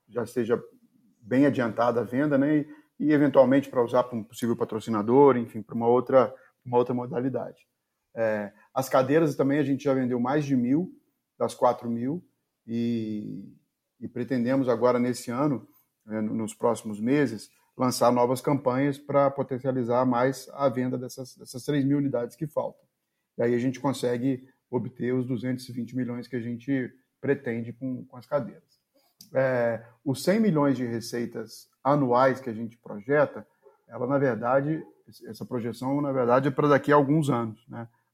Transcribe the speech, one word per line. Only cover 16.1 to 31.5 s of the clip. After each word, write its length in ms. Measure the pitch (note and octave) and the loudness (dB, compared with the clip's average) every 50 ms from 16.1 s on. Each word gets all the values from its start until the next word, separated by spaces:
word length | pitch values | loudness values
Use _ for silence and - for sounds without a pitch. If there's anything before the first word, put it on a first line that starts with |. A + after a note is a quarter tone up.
| G#2+ A2 G#2+ | -6 -4 -4
no, 120 | A2 A2 | -4 -4
nos 200 | A2+ A2 G#2 - | -6 -6 -8 -8
próximos 440 | - - A#2 A2+ G#2+ - A2 G#2+ G2+ | -2 0 0 0 -2 -4 -10 -10 -6
meses, 520 | A2 A#2+ C#3 D3 C#3+ A#2+ A2+ G#2 - - _ _ _ _ _ | -2 0 2 2 2 0 -2 -8 -12 -18 _ _ _ _ _
lançar 340 | - B2+ B2+ B2 - A#2+ A#2+ | -4 -2 -2 0 2 4 4
novas 300 | B2 B2 B2 A#2+ C3 B2+ | 4 4 2 2 0 -2
campanhas 560 | - D3+ D3 C3 - B2+ B2 C3 C#3 C#3+ C#3 | 0 0 -2 0 0 0 0 0 0 0 -2
pra 340 | C#3+ - - C#3 C#3+ C#3 C#3 | -4 -6 0 2 2 2 2
potencializar 760 | C#3 C#3+ C3 - C3+ A#2+ B2+ C3+ B2+ C3 A#2+ A2+ A#2+ B2 C3 | 2 -2 -4 -4 -4 -4 -2 -2 -2 0 0 0 2 2 2
mais 420 | B2+ A#2+ A#2+ B2 C3+ C3+ - - - - | 2 2 2 2 0 0 -2 -10 -16 -6
a 120 | C#3 C#3 C#3 | -2 0 0
venda 260 | A#2 B2+ B2+ B2+ C3 | 0 0 -2 -4 -4
dessas, 400 | B2+ B2+ A#2+ - - C3 - - | -6 -8 -10 -12 -14 -14 -16 -16
dessas 260 | - - - - B2+ - | -20 -20 -16 -16 -10 -6
três 220 | - D3 C#3+ C3 | -2 -2 0 2
mil 140 | C#3 C#3+ C#3+ | 2 2 2
unidades 360 | C#3+ C3+ B2 A#2+ A#2+ A2+ - | 0 0 -2 -2 -4 -6 -8
que 100 | _ E3 | _ -10
faltam. 340 | D3 - B2+ A#2 A2 - _ _ _ _ _ _ _ _ _ _ _ _ | -6 -6 -6 -6 -6 -10 _ _ _ _ _ _ _ _ _ _ _ _
E 60 | - A#2 | -2 0
aí 120 | A#2+ B2 | 2 2
a 40 | A#2+ | 2
gente 200 | A#2+ C3 B2+ - | 0 -2 -4 -2
consegue 720 | - C#3 B2 - - B2 B2 A#2+ B2 C#3 C3 B2+ - - _ _ _ _ | -2 -2 -2 -2 -2 -2 -2 0 0 -2 -2 -2 -6 -14 _ _ _ _
obter 420 | B2 B2+ G#2 - - - A2+ B2 B2+ | -6 -4 -4 -6 -8 -6 -4 -2 -2
os 140 | B2+ B2 | -2 -2
duzentos 420 | B2 C3 A2 A#2+ B2+ B2+ B2 - - | -2 -4 -4 -4 -4 -6 -6 -8 -10
e 40 | A#2+ | -10
vinte 220 | B2 A#2 A2 - | -10 -10 -8 -6
milhões 320 | B2+ B2 A#2 A#2+ B2 A#2 | -6 -6 -6 -6 -10 -10
que 100 | - - | -8 -8
a 40 | B2 | -8
gente 500 | A2+ A#2+ A#2+ A#2 A#2+ C#3+ C#3 C3+ B2 A2 - _ _ _ _ _ | -6 -6 -8 -8 -4 -4 -2 -2 -2 -6 -10 _ _ _ _ _
pretende 540 | - C#3 C#3+ C#3 - B2 A2+ A#2 A#2 A#2 A#2 | -2 -2 -2 -2 -2 -6 -6 -6 -6 -10 -12
com, 320 | - C3+ C3 B2+ B2 - | -10 -8 -8 -8 -8 -10
com 100 | - - | -14 -18
as 80 | B2 A#2 | -20 -10
cadeiras. 560 | _ D3 D3 B2 - - - _ _ _ _ _ _ _ _ _ _ _ _ - - - | _ -4 -4 -4 -4 -10 -18 _ _ _ _ _ _ _ _ _ _ _ _ -20 -6 -2
É, 500 | C3 C3+ C3 B2+ B2 A#2+ A#2 A#2 A2 - - _ _ _ | 0 0 0 0 0 0 0 -2 -4 -8 -14 _ _ _
os 220 | D3 C3 - - | -6 -6 -2 0
cem 160 | F3+ F#3+ A3+ | 0 2 2
milhões 340 | A3 G#3 D#3+ D3 C#3+ C#3+ C3 | 2 2 2 2 2 2 2
de 120 | A#2+ B2+ | 0 -2
receitas 840 | A#2 A#2 A2+ A2 - - A#2+ A#2+ G#2 - A#2 A2+ G#2 | -4 -4 -6 -6 -6 -6 -6 -6 -6 -8 -10 -12 -12